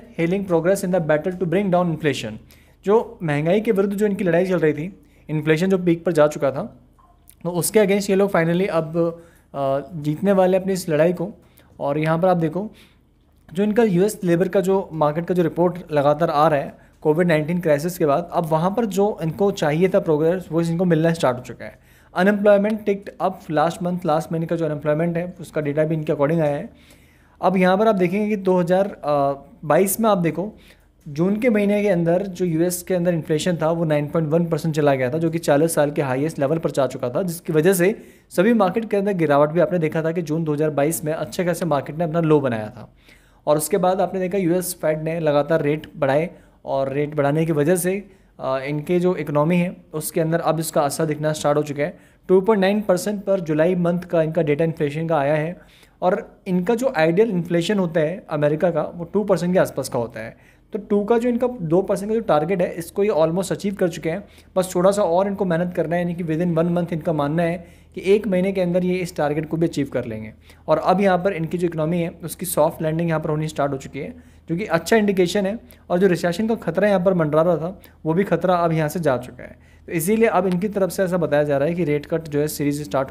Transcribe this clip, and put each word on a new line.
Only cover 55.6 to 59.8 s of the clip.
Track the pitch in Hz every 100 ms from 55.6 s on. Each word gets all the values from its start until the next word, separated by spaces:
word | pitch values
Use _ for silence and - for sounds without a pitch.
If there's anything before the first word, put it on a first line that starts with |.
| - _ _ _
और | 180 208 - - -
इनका | 180 175 233
जो | 254 160
आइडियल | 160 170 226
इन्फ्लेशन | 180 160 170 165 202
होता | 175 165
है | 151 190 -
अमेरिका | 156 147 156 180
का, | 160 160 175
वो |
टू | 165 196
परसेंट | 208 175 175
के | 180
आसपास | 135 -